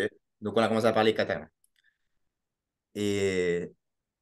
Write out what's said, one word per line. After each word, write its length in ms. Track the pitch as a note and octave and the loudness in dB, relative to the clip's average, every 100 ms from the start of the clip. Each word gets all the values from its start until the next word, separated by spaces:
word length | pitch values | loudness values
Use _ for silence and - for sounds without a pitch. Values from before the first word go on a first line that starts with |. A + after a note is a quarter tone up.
| G#2 - _ _ | -4 -8 _ _
Donc, 160 | G#2+ G#2+ | -4 0
on 60 | |
a 60 | G#2+ | 2
commencé 180 | A2 A2+ | 2 2
à 60 | |
parler 220 | A2 A2 | 4 2
catalan. 320 | G#2+ G2+ D#2+ D2+ _ _ _ _ _ _ _ _ _ _ _ _ _ _ | 2 -2 -4 -8 _ _ _ _ _ _ _ _ _ _ _ _ _ _
Et, 760 | G#2 G#2 G2+ G2 F#2 F2 F2 F2+ - _ _ _ _ | -4 -2 0 0 0 0 -2 -4 -12 _ _ _ _